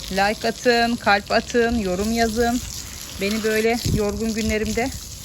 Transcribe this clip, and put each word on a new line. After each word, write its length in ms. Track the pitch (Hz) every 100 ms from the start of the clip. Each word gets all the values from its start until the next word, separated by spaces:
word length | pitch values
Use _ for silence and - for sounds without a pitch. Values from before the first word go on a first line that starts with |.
| -
Like 360 | 190 196 214 226
atın, 480 | - 254 233 233 240
kalp 360 | 220 202 208
atın, 480 | 208 226 247 233 233
yorum 320 | 190 180 214
yazın. 500 | 226 233 214 233 247 - - - - - -
Beni 220 | 196 214
böyle 360 | 214 214 220 233 -
yorgun 400 | 214 208 208 226
günlerimde 560 | 220 220 214 220 220 262 - - -